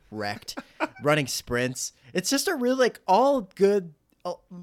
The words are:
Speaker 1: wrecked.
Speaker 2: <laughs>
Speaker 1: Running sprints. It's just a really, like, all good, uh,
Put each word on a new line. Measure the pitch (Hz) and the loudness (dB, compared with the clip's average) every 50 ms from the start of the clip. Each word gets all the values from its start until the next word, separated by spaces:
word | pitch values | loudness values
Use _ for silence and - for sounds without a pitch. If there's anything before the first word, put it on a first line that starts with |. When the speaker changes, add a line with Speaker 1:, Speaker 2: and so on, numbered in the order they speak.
| _ - | _ -12
Speaker 1:
wrecked. | 104 107 104 101 104 - - - - 269 - - _ - | -10 -6 -6 -6 -6 -8 -10 -14 -14 -14 -14 -14 _ -6
Speaker 2:
<laughs> | 320 - - - - | -6 -6 -6 -4 0
Speaker 1:
Running | 147 151 151 135 | 0 2 2 0
sprints. | - - - - - 123 120 123 127 131 - - - - _ _ - - | -2 -6 -8 -6 -4 -2 -2 -2 -2 -4 -6 -10 -10 -12 _ _ -8 -6
It's | 185 185 - | -4 -2 0
just | 269 277 - | 0 0 0
a | 403 349 | 0 -2
really, | 262 247 247 262 | 0 0 0 2
like, | 262 254 220 - - _ | 2 2 0 0 -2 _
all | - 185 214 262 277 285 254 | 2 4 6 6 4 2 0
good, | 185 - - - 196 196 202 202 175 165 147 _ _ _ _ _ - | -2 -4 -2 2 2 4 4 2 -2 -4 -12 _ _ _ _ _ -10
uh, | 180 - - _ - 180 180 | -10 -10 -10 _ -20 -20 -20